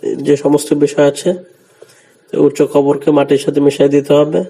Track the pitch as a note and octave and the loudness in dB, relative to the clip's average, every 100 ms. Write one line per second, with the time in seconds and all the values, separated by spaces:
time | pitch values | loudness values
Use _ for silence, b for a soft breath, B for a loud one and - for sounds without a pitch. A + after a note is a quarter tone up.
0 | A2 B2 C#3+ C#3+ C#3 C#3+ - D3 C#3+ D3 | -6 -6 0 0 2 0 0 0 0 2
1 | C#3+ C#3 F3 F#3 - _ b b b b | 0 0 -4 -4 -8 _ b b b b
2 | b b _ - C#3+ - C#3+ D3 C#3 C#3 | b b _ 0 0 2 0 0 0 0
3 | - D3 C#3 C#3 - C#3+ C#3+ C#3 C#3 C#3+ | 0 0 2 0 0 0 0 2 2 2
4 | C#3 D3 D3+ E3+ F#3 | 2 0 2 -2 -6